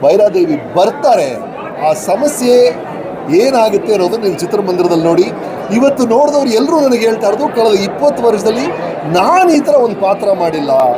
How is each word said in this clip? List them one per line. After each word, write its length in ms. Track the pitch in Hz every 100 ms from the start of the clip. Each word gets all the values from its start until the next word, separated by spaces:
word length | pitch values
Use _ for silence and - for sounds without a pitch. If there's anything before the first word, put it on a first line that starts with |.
ಭೈರಾದೇವಿ 720 | 139 339 208 185 170 302 - 175
ಬರ್ತಾರೆ, 600 | 196 277 302 214 139 113 - - - - 151
ಆ 40 |
ಸಮಸ್ಯೆ 720 | 156 - 202 294 - 247 247 247 240 - - - - - 165
ಏನಾಗುತ್ತೆ 560 | 254 262 220 202 -
ಅನ್ನೋದು 240 | 208 180 220
ನೀವು 180 | 208 165
ಚಿತ್ರಮಂದಿರದಲ್ಲಿ 680 | 175 208 190 180 175 170
ನೋಡಿ. 220 | 165 170 202 - - - - 214
ಇವತ್ತು 320 | 277 277 240
ನೋಡಿದವರು 420 | 226 294 294 269
ಎಲ್ಲರೂ 300 | 220 277 330
ನನಗೆ 260 | 277 240 220
ಹೇಳ್ತಾ 220 | 220 220
ಇರೋದು, 200 | 214 294 240
"ಕಳೆದ 180 | 226
ಇಪ್ಪತ್ತು 500 | 202 196 - 294 277
ವರ್ಷದಲ್ಲಿ 440 | 233 208 208 226 294 - - - 151
ನಾನು 380 | 175 214 349 359
ಈ 80 | 302
ಥರ 140 | - 294
ಒಂದು 200 | 233 202
ಪಾತ್ರ 320 | 190 196 208
ಮಾಡಿಲ್ಲ." 400 | 185 170 156 143 135 127